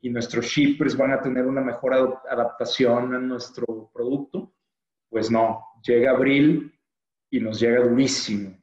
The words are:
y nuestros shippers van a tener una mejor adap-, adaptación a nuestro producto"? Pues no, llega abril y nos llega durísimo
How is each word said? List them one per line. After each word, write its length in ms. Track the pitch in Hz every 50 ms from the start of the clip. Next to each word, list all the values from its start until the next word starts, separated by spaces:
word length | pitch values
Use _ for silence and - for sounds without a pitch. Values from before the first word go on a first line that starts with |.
y 80 | - 123
nuestros 360 | 120 120 117 - - 123 113
shippers 500 | - - 151 143 139 - - 147 135 127
van 140 | - 135 135
a 100 | 135 127
tener 240 | - 135 127 127 127
una 160 | 131 135 135
mejor 320 | 131 123 120 - - 127 131
adap-, 300 | 131 131 127 - - - -
adaptación 840 | 131 120 117 120 - - 120 - - - 131 120 117 120 123 127 127
a 40 | 127
nuestro 720 | 127 127 127 120 - - - - 120 - 113 110 110 _ _
producto"? 600 | 120 120 123 139 139 143 - - 190 - - _ _ _ _ _ _ _ _ _ _ _ _
Pues 200 | 113 110 101 -
no, 340 | 113 113 113 113 - - - - _ _ _
llega 300 | - 120 120 123 - 123
abril 600 | - 131 139 139 143 147 160 170 156 - - _ _ _ _ _ _ _ _ _ _ _ _
y 120 | - 123
nos 180 | 110 113 110 104
llega 260 | 113 117 117 123 123
durísimo 720 | 120 120 127 135 127 - - - - 107 101 101 95 92 _